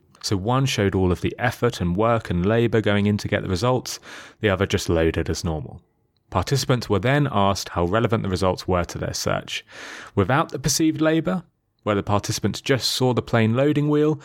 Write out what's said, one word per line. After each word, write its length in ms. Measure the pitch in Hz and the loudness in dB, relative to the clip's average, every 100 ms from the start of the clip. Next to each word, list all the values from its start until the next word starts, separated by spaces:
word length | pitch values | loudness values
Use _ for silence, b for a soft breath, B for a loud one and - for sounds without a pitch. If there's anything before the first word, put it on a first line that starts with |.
| _ - | _ -10
So 160 | - 98 | -4 -2
one 280 | 101 127 135 | 0 0 0
showed 300 | - 98 95 | 2 2 2
all 160 | 92 | 2
of 80 | 85 | 2
the 160 | - - | -2 -2
effort 440 | 120 - 120 - | -4 0 -2 0
and 140 | 87 90 | -2 0
work 340 | 113 117 - | 2 0 0
and 160 | 87 92 | 0 2
labor 340 | 117 117 113 | 2 2 2
going 260 | 104 101 101 | 2 2 2
in 120 | 104 | 0
to 100 | - | 0
get 160 | 101 | -2
the 60 | 95 | -2
results, 500 | 90 120 127 - - B B B B | 0 0 0 -4 -12 B B B B
the 100 | 107 | 0
other 160 | 92 98 | 2 2
just 220 | 95 - | 0 2
loaded 420 | 82 82 80 76 | 2 2 2 -2
as 140 | 80 | -4
normal. 380 | 85 78 - - _ _ _ _ - | -4 -4 -8 -16 _ _ _ _ -4
Participants 600 | 95 - 135 - 127 - | -2 0 0 0 -2 0
were 100 | 101 | 0
then 280 | 120 143 143 | 2 0 0
asked 380 | 101 98 98 - | 2 0 0 -4
how 140 | 87 | -2
relevant 400 | 87 107 117 110 | 0 2 2 0
the 60 | 101 | -2
results 360 | 90 95 - - | 0 0 0 0
were 200 | 90 85 | -2 -2
to 120 | - | -6
their 160 | - | -6
search. 520 | - - 50 - - - B B B B B | -4 -4 -4 -4 -10 -12 B B B B B
Without 380 | 95 139 165 | 2 2 -2
the 60 | 131 | -4
perceived 420 | 151 - 160 151 | -2 2 2 2
labor, 420 | 156 160 165 185 - _ _ _ | 2 2 0 -4 -6 _ _ _
where 120 | 107 101 | -2 0
the 80 | |
participants 560 | 95 101 - - 104 98 | 2 0 0 -2 -2 -2
just 320 | - 131 - | 0 0 0
saw 220 | - 127 | 0 0
the 80 | 117 | 0
plain 320 | - 117 110 | 0 2 2
loading 340 | 117 147 147 147 | 2 2 2 2
wheel, 320 | 147 151 151 | 2 2 0